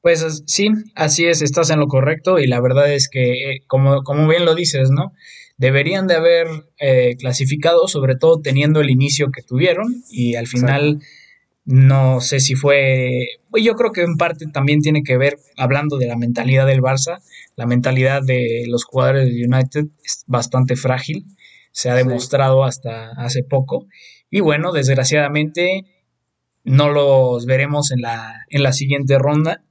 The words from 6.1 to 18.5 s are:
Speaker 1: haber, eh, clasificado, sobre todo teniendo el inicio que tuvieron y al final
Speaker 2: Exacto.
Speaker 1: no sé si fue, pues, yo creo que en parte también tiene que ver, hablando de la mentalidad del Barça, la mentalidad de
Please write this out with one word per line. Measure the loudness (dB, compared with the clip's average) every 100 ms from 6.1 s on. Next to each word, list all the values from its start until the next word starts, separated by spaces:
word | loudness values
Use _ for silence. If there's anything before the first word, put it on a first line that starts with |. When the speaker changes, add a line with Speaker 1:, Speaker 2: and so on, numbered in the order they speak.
| 2
Speaker 1:
haber, | 4 2 0 -8 _ _
eh, | 0 2 2 -2
clasificado, | -6 -2 -2 0 2 2 2
sobre | 0 -2 2
todo | 2 2
teniendo | 2 0 2 2
el | 2
inicio | 2 2 0 -4
que | -4
tuvieron | _ 0 0 0 -4 -8 -10
y | -4 -4 -4
al | -4
final | -2 0 2 0 -2
Speaker 2:
Exacto. | -8 -20 _ _ _ _ 2
Speaker 1:
no | 4 6 4 2 0
sé | -2 -2
si | -2 0
fue, | 2 4 2 0 -2 -4 -6 -12 _
pues, | 0
yo | 0 2
creo | -2
que | 0
en | -2 0
parte | -2 -4 -8
también | -4 0 2
tiene | 2 0
que | 0 0
ver, | 0 -2 _ -6
hablando | -2 0 -2 -4
de | -4
la | -2
mentalidad | -4 -2 0 2 2
del | 2
Barça, | 0 -2 -4 -8 _ -20 -20 -8
la | -2
mentalidad | 0 0 0 0 0
de | -2 -2 -2